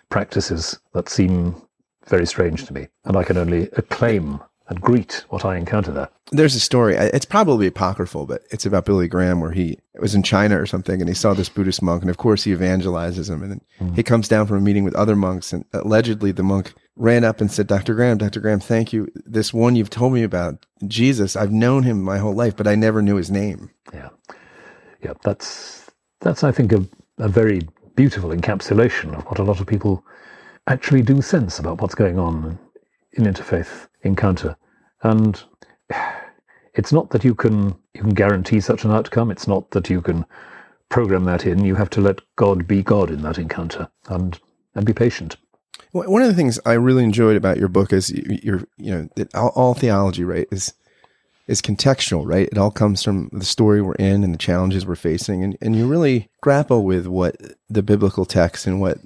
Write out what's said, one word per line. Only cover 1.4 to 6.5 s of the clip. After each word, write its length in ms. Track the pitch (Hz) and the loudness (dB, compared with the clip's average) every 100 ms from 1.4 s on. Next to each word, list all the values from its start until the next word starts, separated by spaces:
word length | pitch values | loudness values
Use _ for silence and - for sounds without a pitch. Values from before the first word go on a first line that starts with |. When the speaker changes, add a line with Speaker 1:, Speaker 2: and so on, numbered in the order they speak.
| 87 85 _ _ _ _ - | -2 -6 _ _ _ _ -2
Speaker 1:
very 200 | 90 82 | 0 0
strange 380 | - 85 78 - | -2 -2 -2 -10
to 60 | |
me. 160 | 69 69 _ | -14 -16 _
And 120 | - 95 | -2 -2
I 60 | |
can 140 | 87 90 | 0 -4
only 320 | 85 87 98 - | -2 -2 -2 -6
acclaim 640 | - - 117 104 76 71 - _ - | -6 -2 0 0 -4 -10 -14 _ -14
and 120 | 87 | -4
greet 440 | 107 120 - - - | 0 0 0 -12 -10
what 160 | 98 | -6
I 120 | 95 90 | -4 -4
encounter 360 | 85 104 87 | -2 -2 -2
there. 160 | 69 69 _ - | -6 -10 _ -4
Speaker 2:
There's 240 | 143 156 | 2 2